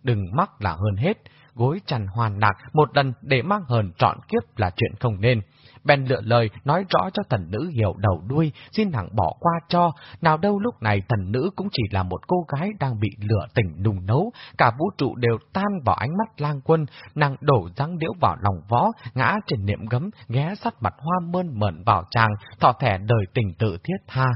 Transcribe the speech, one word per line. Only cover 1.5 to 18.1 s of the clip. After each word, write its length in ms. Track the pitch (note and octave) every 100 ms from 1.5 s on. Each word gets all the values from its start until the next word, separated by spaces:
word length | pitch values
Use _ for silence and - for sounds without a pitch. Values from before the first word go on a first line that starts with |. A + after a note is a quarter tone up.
| A#2
Gối 220 | B2 F#3 -
chăn 200 | B2+ F#2+
hoàn 320 | G#2 A2+ G2+
lạc 140 | G#2+ G2 -
một 240 | C#3 D3 C#3+
lần 160 | C3+ A#2+
để 200 | C#3 C3+
mang 200 | C#3+ G#3 D3
hờn 240 | A#2 G2
trọn 260 | - A#2 - -
kiếp 140 | A3+ - -
là 140 | F#2 -
chuyện 160 | A2+ G#2
không 200 | B2 F#2+
nên. 200 | A2+ A#2+ - _ - -
Bèn 200 | - C#3+
lựa 160 | C3 C3
lời 300 | A2 A#2+ A2 -
nói 200 | C#3 E3 G3
rõ 220 | E3+ F#3
cho 80 | G#3 G3+
thần 200 | A2+ E2
nữ 200 | G#2+ E3+
hiểu 200 | C3 G#2 E2
đầu 240 | G2+ E2+ F#2+
đuôi, 240 | C#3+ D#3+ - -
xin 180 | - G#3
nàng 180 | C3 F2 G#2
bỏ 160 | E2+ -
qua 120 | E3+ E3+ -
cho. 240 | F3 F3 - - -
Nào 160 | D#3+ D#3
đâu 220 | G3+ G3+
lúc 240 | A#3 -
này 200 | G#2+ G#2 G2
thần 240 | A2 F#2
nữ 180 | B2 F3 -
cũng 120 | G3
chỉ 100 | - G2+
là 120 | G2
một 180 | F2+ F2+ -
cô 100 | F3+ E3 C#3
gái 140 | G3 G#3+
đang 200 | C3+ A2
bị 80 | G#2 -
lửa 260 | G#2 G#2+ D2
tình 280 | - F#2+ D#2
nung 240 | G2+ F#2+ F#2
nấu, 260 | B2+ G#3+ - - -
cả 140 | C3 A#2
vũ 120 | F#3+ -
trụ 160 | -
đều 240 | - A#2+ A2+ _
tan 280 | F#3+ G3+ F#3+
vào 120 | A2+ F2+
ánh 200 | B2+ F3+
mắt 220 | A3 -
lang 200 | D3 C#3+
quân. 220 | - D#3+ C#3+ - -
Nàng 220 | D3 D3 C3+
đổ 280 | C#3+ B2+ F2 F2+
dáng 220 | D3 F3
điếu 140 | D#3+